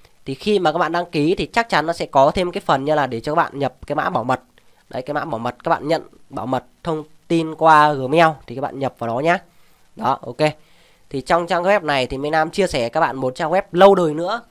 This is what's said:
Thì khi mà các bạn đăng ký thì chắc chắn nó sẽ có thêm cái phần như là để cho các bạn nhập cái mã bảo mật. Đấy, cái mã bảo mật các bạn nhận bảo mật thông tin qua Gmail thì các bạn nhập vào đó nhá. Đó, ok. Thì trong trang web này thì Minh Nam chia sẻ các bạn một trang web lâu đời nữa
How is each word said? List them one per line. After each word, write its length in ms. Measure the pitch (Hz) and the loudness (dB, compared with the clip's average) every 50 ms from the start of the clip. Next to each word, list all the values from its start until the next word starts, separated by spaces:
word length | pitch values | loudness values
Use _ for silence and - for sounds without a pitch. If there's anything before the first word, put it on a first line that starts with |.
| - _ _ _ - | -20 _ _ _ -12
Thì 100 | - 135 | -12 -10
khi 240 | - - 214 208 196 | -6 -2 0 0 2
mà 140 | 175 156 | 2 2
các 60 | 147 175 | 0 0
bạn 140 | 175 151 | -2 -2
đăng 140 | 170 175 175 | -2 -4 -4
ký 280 | 175 - 151 143 165 196 | -2 -2 0 0 0 0
thì 120 | 208 165 | 0 -2
chắc 220 | - - 233 226 - | -2 -2 -2 0 2
chắn 180 | 185 156 151 | 0 0 0
nó 60 | 165 | 0
sẽ 140 | 170 - 170 | -2 -4 -4
có 240 | - - 135 135 151 | 0 4 4 4 4
thêm 220 | - 196 180 180 | 4 0 -2 -2
cái 80 | 170 196 | -4 -6
phần 240 | - - 151 135 135 | -2 0 0 0 0
như 100 | 147 156 | 0 0
là 120 | 151 139 | 0 0
để 140 | 127 123 113 | -2 -4 -6
cho 120 | - 147 | -6 -2
các 40 | 151 | 0
bạn 220 | 170 147 - - 139 | 0 0 0 -2 -4
nhập 160 | 139 131 - - - | -4 -4 -6 -8 -10
cái 100 | - 151 | -8 -4
mã 140 | 156 147 180 | -4 -4 -2
bảo 140 | 185 120 113 | -2 -2 -2
mật. 160 | 123 131 - - _ _ _ _ _ _ _ _ - | -2 -2 -4 -4 _ _ _ _ _ _ _ _ -12
Đấy, 140 | - 127 | -10 -10
cái 120 | 127 - 147 | -8 -6 -6
mã 100 | 147 131 | -6 -6
bảo 140 | 165 117 110 | -6 -6 -6
mật 180 | 117 123 - - - | -4 -6 -6 -4 -2
các 60 | 165 | -2
bạn 180 | 165 - 123 151 | -2 -2 0 -2
nhận 140 | 165 - - - - - - - | -2 -2 -4 -8 -20 -20 -20 -14
bảo 160 | 135 - - | -10 -8 -6
mật 180 | 127 131 123 - _ _ _ | -4 -4 -4 -6 _ _ _
thông 220 | - 170 160 156 151 - - - _ - | -8 -6 -6 -6 -8 -12 -18 -14 _ -2
tin 260 | 170 165 160 160 156 | -2 0 -2 -2 -2
qua 380 | - 160 160 156 151 151 151 | 2 6 6 8 8 6 4
Gmail 340 | 147 135 131 127 147 170 165 160 151 127 - | 2 0 -2 0 4 4 4 4 2 -2 -12
thì 80 | - 120 | -14 -12
các 60 | 135 | -8
bạn 180 | 139 - - 135 | -8 -8 -6 -4
nhập 160 | 135 123 - - | -6 -6 -6 -6
vào 100 | 120 117 | -6 -6
đó 120 | 113 127 | -4 -2
nhá. 180 | 147 165 175 196 - _ _ _ - _ _ _ _ _ - | 0 0 0 -2 -4 _ _ _ -20 _ _ _ _ _ -12
Đó, 220 | - 220 123 131 - | -6 -2 -2 -2 -4
ok. 140 | - 120 123 - 156 151 - - - _ _ _ _ _ _ _ _ - | -6 -10 -4 -2 -2 -2 -2 -6 -18 _ _ _ _ _ _ _ _ -10
Thì 100 | - 135 | -10 -8
trong 260 | 131 - 175 170 170 | -2 0 0 0 0
trang 160 | 170 185 170 | 0 -2 0
web 220 | 175 190 208 202 165 | 2 2 2 2 0
này 220 | 147 143 135 127 | 0 -2 -2 -2
thì 120 | 120 135 131 | -2 -4 -6
Minh 140 | 143 151 | -4 -2
Nam 180 | 160 160 156 165 | 0 0 0 0
chia 160 | - 202 190 | -2 -2 -2
sẻ 220 | 175 - 135 117 117 | -2 0 -2 -2 -2
các 120 | - 156 | 0 0
bạn 160 | 165 131 120 | -2 -2 -2
một 180 | 135 131 127 127 | -4 -6 -6 -4
trang 160 | - 170 151 | -4 -4 -2
web 120 | 175 196 196 - | 0 -2 -2 0
lâu 220 | 170 175 190 202 196 | 2 6 6 8 8
đời 200 | 185 175 156 147 | 6 2 0 -2
nữa 280 | 156 170 185 220 233 - _ | -4 -4 -4 -6 -6 -8 _